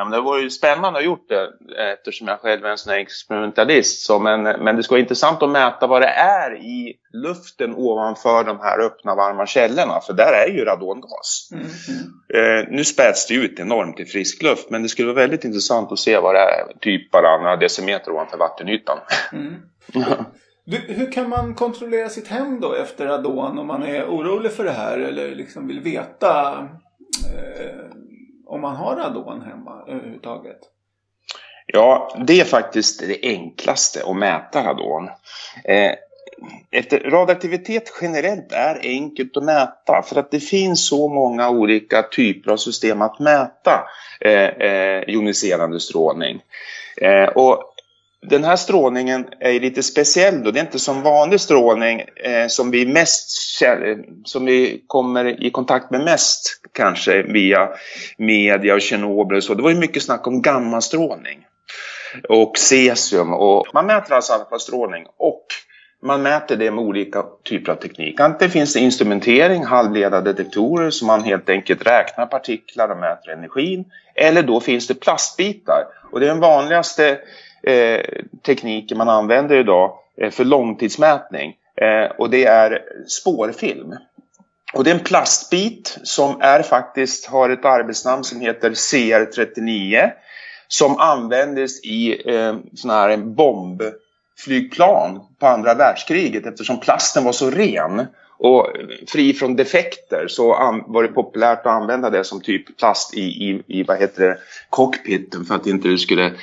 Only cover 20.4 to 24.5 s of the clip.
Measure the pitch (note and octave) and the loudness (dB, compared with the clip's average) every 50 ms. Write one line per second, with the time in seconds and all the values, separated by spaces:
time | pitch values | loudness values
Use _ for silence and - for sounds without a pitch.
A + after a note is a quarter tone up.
20.4 | _ _ _ _ _ - F3+ A#3+ - - G3 G3+ C4 C4 - B3+ B3+ A#3+ A#3+ A#3+ | _ _ _ _ _ -10 -10 -10 -8 -8 -6 -6 -6 -6 -6 -6 -6 -4 -4 -6
21.4 | A#3+ A#3+ A3+ - A#3+ A#3+ A#3 - A#3+ A#3 A3+ A3+ A3+ A3 A3 A3+ G#3+ - G#3 B3 | -6 -6 -6 -6 -6 -6 -6 -10 -8 -4 -4 -4 -4 -6 -10 -14 -12 -10 -8 -8
22.4 | C#4 C#4 C4 A#3+ F#3+ D3 B2+ B2+ - - - - C#3+ C#3 C#3+ C#3+ C3 C#3+ C3+ C3 | -6 -6 -6 -6 -6 -6 -4 -6 -6 -8 -10 -8 -6 -4 -4 -4 -4 -6 -6 -6
23.4 | C3+ C#3 - D3 D3+ D3 D3 C#3 D3 D3 C#3+ C#3 - - E3+ D#3+ D#3 F3 G3 A3 | -6 -8 -8 -10 -10 -10 -8 -8 -8 -8 -6 -8 -6 -6 -6 -6 -4 -4 -4 -4
24.4 | A3+ A3 | -4 -6